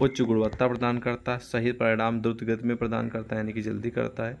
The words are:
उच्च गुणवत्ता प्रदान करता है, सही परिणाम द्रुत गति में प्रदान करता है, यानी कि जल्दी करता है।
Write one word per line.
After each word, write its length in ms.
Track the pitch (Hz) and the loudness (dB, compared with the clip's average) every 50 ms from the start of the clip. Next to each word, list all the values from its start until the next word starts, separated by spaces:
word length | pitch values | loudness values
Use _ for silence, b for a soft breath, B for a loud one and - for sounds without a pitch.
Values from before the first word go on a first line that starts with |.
| 139 | 2
उच्च 180 | 135 135 - | 2 2 2
गुणवत्ता 480 | 127 113 113 110 110 107 - - 127 123 | 2 2 4 4 2 2 2 2 2 2
प्रदान 300 | 123 117 123 120 120 120 | 2 2 0 0 0 0
करता 340 | 120 123 120 120 - 127 123 | 0 -2 -4 -2 -2 -4 -4
है, 60 | 120 | -4
सही 340 | - - - 120 113 123 123 | -4 -4 -2 0 2 2 2
परिणाम 480 | 123 120 113 110 110 113 113 117 113 | 2 2 2 4 4 2 2 2 2
द्रुत 240 | 110 117 113 113 117 | 0 0 0 0 0
गति 240 | 113 113 113 120 120 | 0 0 0 0 0
में 80 | 120 | 0
प्रदान 320 | 117 120 113 113 117 117 117 | 0 -2 -2 0 -2 -2 -2
करता 280 | 117 113 107 - 113 | -4 -6 -6 -4 -4
है, 40 | 110 | -2
यानी 120 | 107 107 107 | -2 -2 -2
कि 100 | 113 104 | -4 -4
जल्दी 280 | 110 107 104 107 117 | -4 -4 -2 -4 -4
करता 380 | 113 120 117 117 - 113 113 113 | -2 -2 -2 -2 -2 -4 -6 -6
है। 60 | 135 - | -6 -10